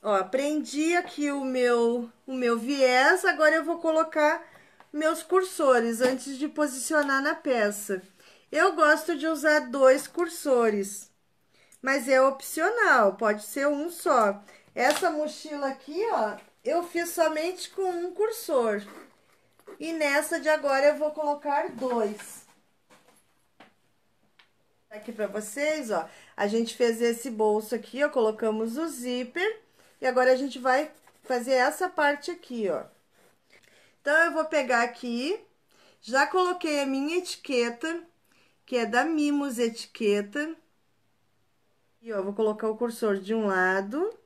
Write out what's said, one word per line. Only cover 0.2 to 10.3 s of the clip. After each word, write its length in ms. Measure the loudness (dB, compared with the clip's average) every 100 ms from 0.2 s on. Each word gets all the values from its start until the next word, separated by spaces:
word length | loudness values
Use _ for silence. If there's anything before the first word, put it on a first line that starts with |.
prendi 680 | 2 -2 0 -2 -4 -2 0
aqui 380 | 0 -2 -4 -4
o 100 | -2 -4
meu, 680 | 0 2 4 2 0 -6 _ -10
o 80 |
meu 240 | -4 0 0
viés. 680 | -2 2 4 6 6 4
Agora 300 | 2 4 4
eu 100 | 4
vou 140 | 0 -2
colocar 680 | 0 2 0 2 2 0 -6 -20 _ _ -14
meus 300 | -2 -2 -2
cursores 800 | 0 0 0 0 4 4 4 0
antes 340 | 0 0 -6 -8
de 100 | -6
posicionar 760 | -2 -4 -2 -2 0 2 0
na 120 | 0
peça. 680 | -2 -2 0 0 -2 -6 -8 -8 _ -20 -20 _
Eu 220 | 2 2
gosto 420 | 4 4 4 0 -4
de 100 | -2
usar 440 | 0 2 2 0
dois 360 | 4 6 6 2
cursores, 1040 | -4 -4